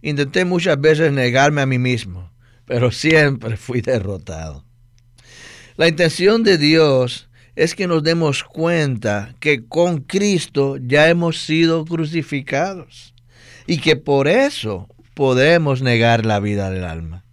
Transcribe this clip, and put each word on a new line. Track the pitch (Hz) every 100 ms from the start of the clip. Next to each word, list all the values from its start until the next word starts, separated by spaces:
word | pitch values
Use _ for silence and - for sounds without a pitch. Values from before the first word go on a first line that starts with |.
intenté | - 147 139 180 180
muchas | 180 175 147
veces | 147 151 160
negarme | 139 123 123 143 147
a | 135
mí | 127
mismo, | 127 123 101 90 90 _ _ _
pero | _ 120 123
siempre | 117 151 160 147 135 113 110
fui | - 123
derrotado. | 107 123 98 95 - 80 80 71 - _ _ _ _ _ _ - - - - -
La | 165
intención | 156 170 - 180 226
de | 220 180
Dios | 147 160 156 131 123 - - _ _ -
es | 165
que | - 185
nos | 165
demos | 151 170 160 139
cuenta | - - 165 170 147 123 107 104 101 -
que | 147 143 120
con | 151 175 165
Cristo | - 185 208 185 - - 139 135
ya | 123 143 156
hemos | 170 170 160
sido | - 156 165 165
crucificados | 156 170 156 165 151 143 131 135 180 185 147 - - _ _ _ - - -
y | 165
que | - 151
por | 151 139 139
eso | 208 277 - 110 95 98 _ -
podemos | - 135 127 139 170 151 131
negar | 131 117 117 117
la | 110 104
vida | 101 101 95
del | 95
alma. | 90 82 80 87 _